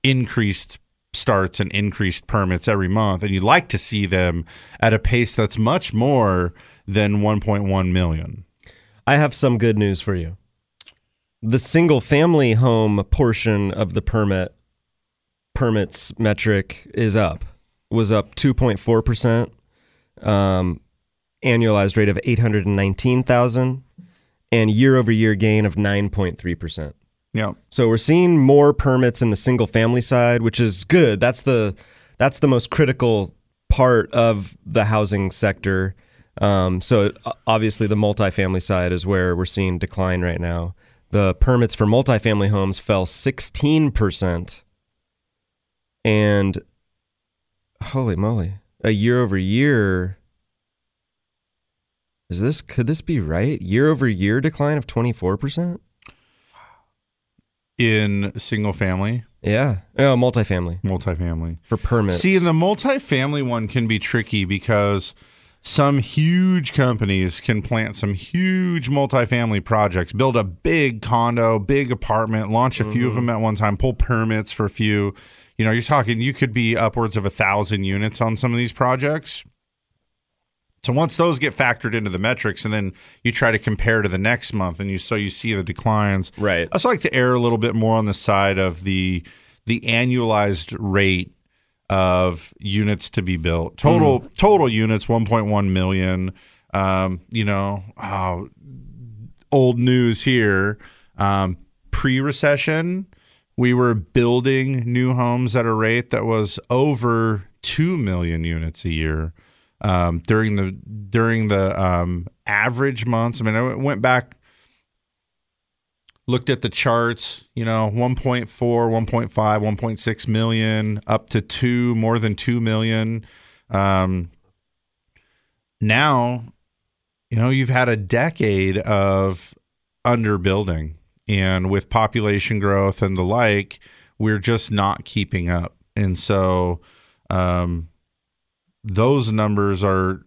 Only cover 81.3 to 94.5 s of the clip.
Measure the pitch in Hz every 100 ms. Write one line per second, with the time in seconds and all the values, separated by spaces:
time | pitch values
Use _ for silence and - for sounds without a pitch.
81.3 | 135 143 - 127 117 117 113 101 92 110
82.3 | 123 107 95 110 107 98 - - _ 120
83.3 | 110 120 110 - 104 117 113 101 92 104
84.3 | 120 - 107 92 85 101 95 - 110 101
85.3 | - 113 101 90 90 113 107 104 98 90
86.3 | - 104 87 82 185 247 208 175 131 123
87.3 | 123 120 117 117 110 110 113 107 98 -
88.3 | 98 98 95 92 85 95 92 92 90 -
89.3 | - _ _ - 117 120 113 123 123 113
90.3 | 107 101 92 - - 101 95 98 92 -
91.3 | _ _ _ _ _ - 95 92 90 92
92.3 | 82 - _ 101 101 104 101 - - 92
93.3 | 87 82 85 82 - - 170 151 127 -
94.3 | - 202